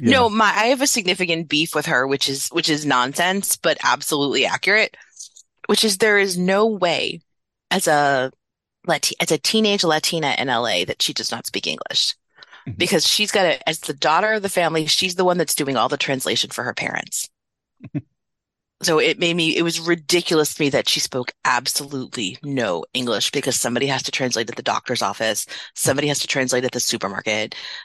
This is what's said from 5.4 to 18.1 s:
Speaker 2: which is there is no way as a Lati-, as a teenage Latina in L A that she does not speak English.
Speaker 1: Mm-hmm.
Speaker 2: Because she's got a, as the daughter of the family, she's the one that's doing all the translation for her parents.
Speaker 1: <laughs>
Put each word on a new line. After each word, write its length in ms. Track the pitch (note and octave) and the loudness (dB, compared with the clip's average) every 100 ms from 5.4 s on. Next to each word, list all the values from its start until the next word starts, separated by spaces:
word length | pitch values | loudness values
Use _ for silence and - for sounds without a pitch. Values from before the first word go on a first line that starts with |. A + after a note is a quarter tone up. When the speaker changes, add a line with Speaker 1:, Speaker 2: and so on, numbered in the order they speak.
| _ _ - | _ _ 0
Speaker 2:
which 180 | G#3 A3 | 2 2
is 140 | F#3+ | 4
there 180 | A3 G3+ | 4 4
is 200 | G3 F3 | 4 2
no 280 | F3+ G3 A3 | 2 4 2
way 560 | G#3 F3 D#3 - E3 _ _ _ _ - | 2 0 0 -2 -8 _ _ _ _ -4
as 160 | F3+ E3 | 0 2
a 460 | D3+ C#3+ C#3 C3 - _ _ _ _ - | 4 4 2 0 -6 _ _ _ _ -2
Lati-, 280 | D3+ - - | 0 -2 -2
as 100 | F3 | 0
a 60 | D#3 | 0
teenage 480 | - A3 G#3+ G3+ F3 | 2 2 2 2 2
Latina 500 | D#3 - E3 D3 A#2 | 2 0 -2 -2 -2
in 120 | C3+ | 0
L 180 | A#2+ A#2 | 0 0
A 160 | F#2 | 0
that 180 | E2+ C3 | -2 -2
she 120 | - | -4
does 180 | C#3 A2 | -4 -6
not 140 | A#2 - | -6 -6
speak 220 | G2+ E2 | -6 -6
English. 480 | D2 - - - - _ _ - - - | -6 -4 -2 -2 -4 _ _ -20 -16 -10
Speaker 1:
Mm-hmm. 40 | G2+ | -4
Speaker 2:
Because 300 | F3 F3 - | 2 2 2
she's 240 | - G#3 | 0 2
got 140 | G#3+ F3+ | 2 2
a, 240 | C3+ - | 2 -2
as 100 | D#3+ | -4
the 140 | - | -6
daughter 400 | C#3+ D#3 D#3+ G#3+ | -2 2 2 2
of 80 | A3 | 0
the 80 | G3 | -2
family, 380 | - E3 D#3+ D3+ | 0 2 2 0
she's 280 | - F#3+ F3 | 0 0 2
the 80 | |
one 140 | F#3 F3 | 2 2
that's 180 | D#3+ - | 0 0
doing 220 | C#3 C3 | 0 2
all 100 | B2 | 2
the 80 | C#3+ | 0
translation 540 | - C3+ - A2+ - | -2 -2 0 -2 -2
for 140 | - | -4
her 100 | A#2+ | -6
parents. 560 | - C#3 - - - - _ _ _ _ _ - | -4 -4 -6 -6 -8 -8 _ _ _ _ _ -10
Speaker 1:
<laughs> 80 | D3 - | -10 -10